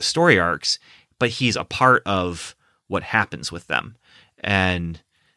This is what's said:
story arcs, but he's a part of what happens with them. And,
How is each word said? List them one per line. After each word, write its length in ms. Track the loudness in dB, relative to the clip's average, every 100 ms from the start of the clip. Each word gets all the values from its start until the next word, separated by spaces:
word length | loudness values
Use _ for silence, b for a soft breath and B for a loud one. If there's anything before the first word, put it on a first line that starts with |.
story 380 | -4 2 4 4
arcs, 400 | 2 -2 -4 -4 b b b -4
but 120 | -2
he's 260 | 0 0 0
a 80 |
part 380 | -4 2 4 4 2
of 500 | -2 -2 -6 -12 -18 _ _ -6
what 140 | -6
happens 480 | 0 0 0 -4 -10
with 140 | -12 -6
them. 280 | -4 -4 -12 b b b _
And, 640 | -2 2 2 0 -4 -10 _ _ _